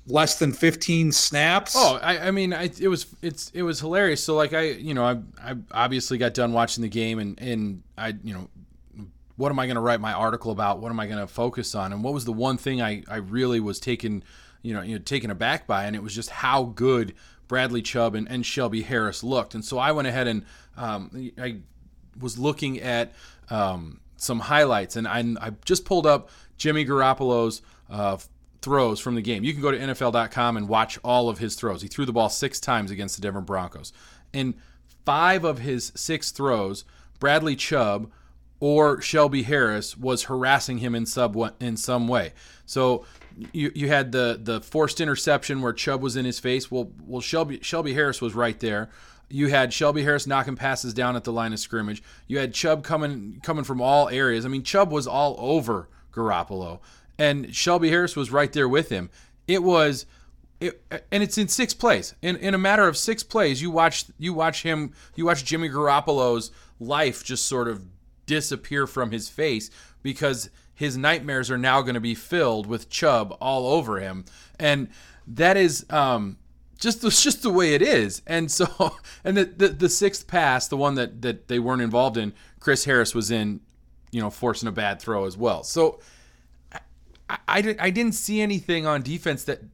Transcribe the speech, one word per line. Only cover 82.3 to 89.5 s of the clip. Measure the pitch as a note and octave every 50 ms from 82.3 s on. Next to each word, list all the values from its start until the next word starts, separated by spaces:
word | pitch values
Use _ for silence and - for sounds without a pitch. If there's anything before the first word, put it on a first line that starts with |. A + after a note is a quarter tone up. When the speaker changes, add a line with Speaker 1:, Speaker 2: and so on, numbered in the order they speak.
| - - - - - -
Speaker 2:
Chris | - D3+ C#3 - -
Harris | C#3+ C3+ B2 A2+ - -
was | A#2 G#2+ G2
in, | A#2 A2 G#2+ G#2 G2+ - - _ _ _ _ _ - - - -
you | - A#2
know, | A2 G#2
forcing | - - B2 A#2+ G#2+ - A#2 A2+
a |
bad | F#2+ A2+ G#2 G2+ G2 -
throw | - A2+ A2 G2+ G2
as | F#2+ F2+ G2+
well. | A#2+ A#2 F#2 D#2+ -
So | - - E3 D#3+ D#3+ - - - - - - - - - _ _ _ - - - - - - - - - - - - - - - -
I, | - - - -
I, | - G3 G#3 A3 G#3+ -
I | F3 F#3+
didn't | F#3 A3+ A#3 A3+ G#3+
see | - - - G#3+ G#3+
anything | G#3+ G#3 G3+ F3+ - - F3 E3 D#3
on | D#3 D3+ C#3+
defense | B2 C3 D#3+ F3 - E3+ C#3+ - -
that | -